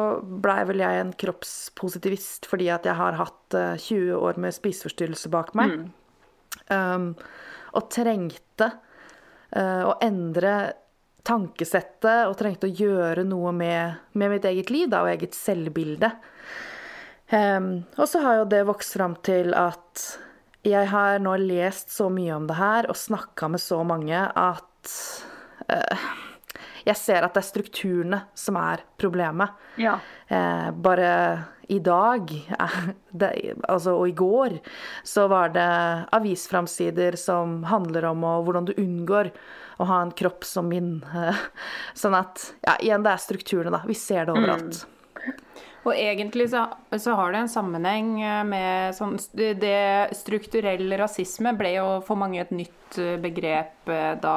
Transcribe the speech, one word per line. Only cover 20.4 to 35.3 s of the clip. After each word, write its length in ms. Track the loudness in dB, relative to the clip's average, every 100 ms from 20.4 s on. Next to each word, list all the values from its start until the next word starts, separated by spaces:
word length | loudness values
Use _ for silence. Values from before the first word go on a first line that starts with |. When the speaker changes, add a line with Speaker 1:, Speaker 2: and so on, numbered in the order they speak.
| _ _
Speaker 1:
jeg 260 | 2 4 4
har 300 | 4 4 4
nå 140 | 2 2
lest 540 | 2 2 0 -2 -8
så 180 | -2 0
mye 260 | 0 -2 -2
om 100 | -2
det 80 | 0
her, 320 | 2 2 2
og 80 | -2
snakket 540 | -4 -4 -6 -6 -2
med 100 | -2
så 200 | 0 0
mange, 380 | 0 0 0 0
at, 720 | 0 2 2 0 -8 _ -14 -12 -10 -12 -14 -18 -20 -10
eh, 400 | -2 0 0 -2 -6 -10 -14 -18 -20 -18 -18 -4
jeg 140 | 0 0
ser 280 | 4 4
at 80 | 4
det 60 | 0
er 80 | 0
strukturene 760 | -4 -4 -4 -2 0 0 -2 -4
som 220 | -10 -4 -2
er 280 | 0 -2 -6 -4
problemet. 600 | -2 0 0 0 -2 -4 -14
Speaker 2:
Ja. 220 | -2 0 0 -4 -16
Speaker 1:
Eh, 480 | -2 0 2 0 -2
bare 400 | 2 4 4 4 4 2 0 -6 -12
i 160 | -4 0
dag, 480 | 4 4 4 2 -2 -8 -6 -2 -2
<laughs> 380 | -2 -4 -6 _
det, 220 | -2 0 0 -4 -4
altså, 360 | 0 2 2 2
og 120 | 2
i 40 |
går, 460 | 4 4 4 2 -2 -10 -16 -14 -12
så 280 | -2 4
var 200 | 6